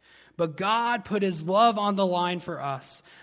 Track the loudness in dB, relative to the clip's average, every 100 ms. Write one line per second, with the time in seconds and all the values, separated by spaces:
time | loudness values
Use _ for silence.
0 | _ -20 -20 -4 -4 -2 0 0 0 -2
1 | -2 -2 0 -2 0 6 6 4 0 2
2 | 2 2 0 -2 -6 -6 -6 -8 -10 -18
3 | -20 -20